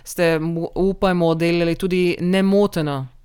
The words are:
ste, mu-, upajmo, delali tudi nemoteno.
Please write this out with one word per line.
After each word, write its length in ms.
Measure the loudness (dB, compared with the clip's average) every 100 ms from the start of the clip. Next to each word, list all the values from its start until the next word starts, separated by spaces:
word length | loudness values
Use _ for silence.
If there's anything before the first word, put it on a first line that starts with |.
ste, 320 | -14 -2 0 0
mu-, 300 | -2 -4 -4
upajmo, 600 | -2 -2 0 0 2 2
delali 400 | 2 0 2 0
tudi 420 | -2 -2 0 0 0
nemoteno. 960 | 0 2 2 2 2 -2 -4 -6 -10 -16